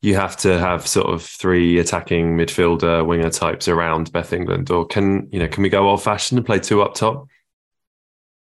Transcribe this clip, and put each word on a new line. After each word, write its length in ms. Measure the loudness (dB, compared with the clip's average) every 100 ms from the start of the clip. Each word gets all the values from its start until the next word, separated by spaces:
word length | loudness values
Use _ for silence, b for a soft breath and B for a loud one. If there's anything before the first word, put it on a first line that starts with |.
you 140 | 0
have 220 | 2 0 0
to 220 | 2 2
have 280 | 2 -2 0
sort 200 | 0 0
of 160 | -4
three 560 | -8 -4 2 4 4 2
attacking 580 | 2 -2 -2 0 0 0
midfielder 680 | 0 2 2 2 2 2
winger 260 | 0 0 0
types 360 | -2 -4 -2 -2
around 440 | 0 0 -2 -2
Beth 220 | -4 -4
England, 360 | -6 -4 -4 -2
or 160 | -2
can, 420 | 0 0 0 0 -2
you 80 | -4
know, 80 | -4
can 160 | 0
we 60 | 0
go 200 | 2 2
old 140 | 2
fashioned 340 | 0 -2 -2 -2
and 80 |
play 140 | 0 -2
two 220 | 2 2
up 120 | 2
top? 340 | 0 -2 -2 -12 b _ _ _ _ _ _ _ _ _ _